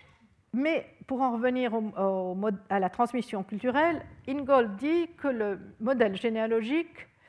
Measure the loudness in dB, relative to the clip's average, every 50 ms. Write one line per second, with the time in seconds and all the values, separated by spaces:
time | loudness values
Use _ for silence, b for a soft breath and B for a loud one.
0 | b b b b b b b _ _ _ -4 -2 0 0 0 0 -2 -6 -14 -16
1 | -10 -6 -2 0 0 0 0 0 0 0 0 0 0 0 0 -2 -2 -2 -2 0
2 | 0 0 0 0 -2 -2 -2 -2 0 -2 -2 -2 -4 -2 0 0 0 0 2 0
3 | 0 0 0 -2 -4 -4 -4 -6 -6 -6 -6 -4 -2 0 2 4 4 2 2 -2
4 | -6 -10 -18 -14 -8 -6 -6 -4 2 4 6 6 6 4 0 -4 -2 0 2 2
5 | 0 -2 -4 -4 -2 -2 0 0 -2 -2 -4 -6 -8 -14 -12 -4 -2 0 2 4
6 | 4 2 2 0 -2 -2 0 0 0 0 0 0 0 0 0 -2 -2 -4 -8 -20
7 | -20 -20 b b b